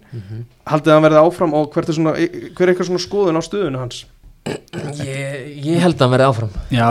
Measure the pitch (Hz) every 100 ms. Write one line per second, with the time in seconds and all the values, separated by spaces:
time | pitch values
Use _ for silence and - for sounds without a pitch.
0 | - 120 98 110 120 _ - 151 156 156
1 | 156 151 160 175 175 151 147 170 170 156
2 | 156 139 170 - - - 180 180 180 180
3 | - 202 185 160 160 208 170 131 123 -
4 | - _ - _ - - - 160 151 147
5 | 139 135 139 139 139 143 143 170 180 143
6 | 127 127 135 113 110 - - 123 117